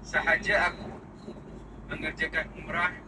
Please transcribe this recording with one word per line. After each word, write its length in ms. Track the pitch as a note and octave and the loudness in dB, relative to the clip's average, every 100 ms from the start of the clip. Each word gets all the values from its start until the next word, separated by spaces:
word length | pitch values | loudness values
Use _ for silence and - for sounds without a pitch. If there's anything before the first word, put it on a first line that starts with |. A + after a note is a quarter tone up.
| - | 2
Sahaja 640 | - - - - - F3 | 2 4 4 6 6 6
aku 160 | - - - - - - - - - - - - | 2 -8 -10 -12 -12 -12 -10 -12 -12 -12 -14 -8
mengerjakan 560 | - - - E3+ E3 D#3 - | -4 -4 0 0 2 -2 -6
umrah 320 | - E3+ F3 - | -4 2 2 0